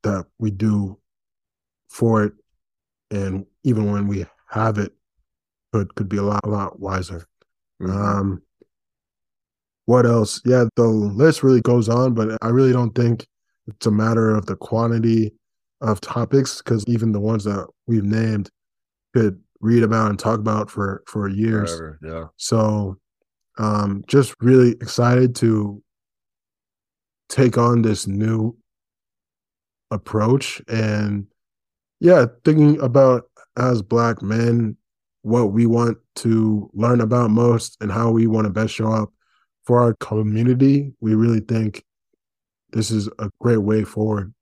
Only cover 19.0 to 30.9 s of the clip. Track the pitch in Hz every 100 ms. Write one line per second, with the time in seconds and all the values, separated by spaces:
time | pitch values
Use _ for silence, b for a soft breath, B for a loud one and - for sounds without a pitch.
19 | _ 123 107 95 _ _ 110 117 110 113
20 | 107 101 110 110 107 107 107 - 98 95
21 | - 107 98 98 113 107 101 82 80 78
22 | 78 82 82 _ - 113 107 104 98 98
23 | _ _ _ _ _ - 107 104 101 98
24 | - 139 127 - 117 131 123 113 110 -
25 | 120 123 127 123 113 107 104 101 _ _
26 | _ _ _ _ _ _ _ _ _ _
27 | _ _ _ - 127 117 120 120 113 101
28 | 95 98 110 113 110 - _ _ _ _
29 | _ _ _ _ _ _ _ _ _ 104
30 | - 107 110 135 - - - 113 107